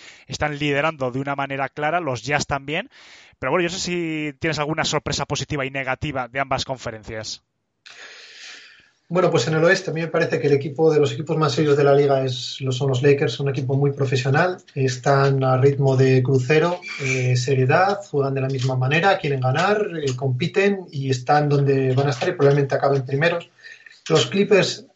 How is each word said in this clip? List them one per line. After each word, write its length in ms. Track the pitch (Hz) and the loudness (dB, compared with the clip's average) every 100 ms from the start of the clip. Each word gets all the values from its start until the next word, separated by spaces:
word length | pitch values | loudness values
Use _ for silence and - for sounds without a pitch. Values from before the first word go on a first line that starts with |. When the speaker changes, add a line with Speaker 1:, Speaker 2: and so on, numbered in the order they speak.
| - - - | -12 -20 -14
Speaker 1:
están 320 | 131 151 147 | -6 -4 -2
liderando 520 | 147 139 156 156 131 | -2 0 0 -2 -4
de 100 | 127 | -4
una 160 | 139 139 | -6 -6
manera 320 | 139 135 135 | -6 -4 -6
clara, 320 | - 151 170 | -4 -2 -2
los 220 | 160 120 | -2 -6
Jazz 240 | 113 147 - | -2 -4 -2
también, 420 | 143 139 160 254 - - - - - | -6 -4 -8 -8 -16 -20 -20 -20 -8
pero 120 | 131 | -2
bueno, 160 | 170 175 | 0 -2
yo 60 | |
no 60 | 190 | -4
sé 60 | |
si 500 | 185 175 165 156 151 135 | -4 -4 -4 -4 -6 -4
tienes 220 | 165 151 | -4 -2
alguna 240 | 147 156 | -4 -2
sorpresa 420 | - 151 - 143 139 | -2 -2 -2 -6 -4
positiva 400 | 143 - 151 135 | -6 -4 -6 -6
y 40 | |
negativa 580 | 139 131 131 151 131 120 | -6 -6 -4 -4 -6 -6
de 120 | 131 | -4
ambas 240 | 135 135 | -4 -4
conferencias. 760 | - 131 123 110 104 110 107 - _ _ _ _ - - - - - - - - - - _ _ - | -4 -8 -10 -12 -12 -12 -10 -14 _ _ _ _ -20 -20 -20 -20 -20 -20 -20 -20 -20 -20 _ _ -6
Speaker 2:
Bueno, 220 | 175 - | 0 2
pues 160 | 160 160 | 2 0
en 80 | |
el 100 | 156 | 2
oeste 260 | 170 190 - | 4 2 0
a 20 | |
mí 80 | 156 | -6
me 60 | 165 | -4
parece 340 | 160 131 - | -2 -2 0
que 60 | 143 | 2
el 80 | |
equipo 360 | 139 160 151 160 | 0 0 0 2
de 80 | 151 | 4
los 140 | 139 | 2
equipos 240 | 123 156 165 | -2 -4 0
más 160 | 151 | 0
serios 240 | 147 151 143 | 0 2 4
de 80 | |
la 80 | 139 | 4
liga 320 | 139 143 135 | 4 4 2
es, 340 | 131 - - - | 0 -6 -10 -8
lo 100 | 131 | -6
son 160 | 123 143 | -2 -2
los 140 | 123 | 2
Lakers, 380 | 143 139 143 - | 2 4 2 -2
un 100 | 139 | -4
equipo 240 | 127 127 | -4 -2
muy 180 | 135 143 | 0 0
profesional, 640 | 139 127 127 139 147 180 180 _ | 0 -2 -2 0 2 0 -2 _
están 720 | 143 131 127 147 139 139 135 | -4 -4 -2 2 4 4 2
a 140 | 131 127 | 2 4
ritmo 380 | 139 139 135 131 | 4 4 2 4
de 260 | 131 131 | 6 4
crucero, 580 | 127 135 - 156 170 175 - - | 4 2 4 2 2 -2 -8 -8
eh, 340 | 135 131 123 123 | -4 -2 0 0
seriedad, 600 | - 131 127 160 190 202 - | 2 2 4 4 2 0 -4
juegan 220 | 143 135 | -2 -2
de 80 | 135 | -2
la 80 | 131 | -4
misma 260 | 131 131 | -2 -2
manera, 440 | 127 127 160 196 190 | 0 0 2 2 2
quieren 220 | 151 135 | 0 0
ganar, 460 | 127 147 190 214 202 165 | 0 0 2 0 -2 -4
eh, 140 | 139 123 | -4 -2
compiten 720 | 139 127 170 196 202 196 175 | -4 -2 -2 2 2 0 -6
y 200 | 143 135 | -8 -4
están 400 | 127 - 147 147 | -4 2 2 4
donde 440 | 143 139 135 131 | 2 2 2 2
van 120 | 131 139 | 2 0
a 40 | |
estar 200 | - 180 | 0 -2
y 20 | |
probablemente 420 | 175 139 143 135 | 2 4 4 2
acaben 300 | 139 139 139 | 0 0 0
primeros. 460 | 127 135 170 - - _ - - - - - | -2 0 0 -2 -8 _ -20 -20 -20 -16 0
Los 180 | 160 - | 0 2
Clippers 600 | 196 202 196 - - - | 0 4 4 2 -4 -12